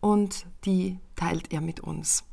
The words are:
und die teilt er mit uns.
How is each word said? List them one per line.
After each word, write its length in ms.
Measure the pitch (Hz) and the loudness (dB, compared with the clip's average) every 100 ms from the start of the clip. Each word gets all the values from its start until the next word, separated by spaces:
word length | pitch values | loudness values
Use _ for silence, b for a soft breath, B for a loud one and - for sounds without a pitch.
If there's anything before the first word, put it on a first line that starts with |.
und 460 | 208 208 202 - - - - | 6 6 4 -2 -10 -8 2
die 320 | 190 185 185 - - | 2 2 -4 -10 -4
teilt 380 | 170 165 - | 0 0 -2
er 80 | 160 | -4
mit 180 | 160 160 | -4 -6
uns. 440 | - 160 156 - - | -6 -6 0 0 -2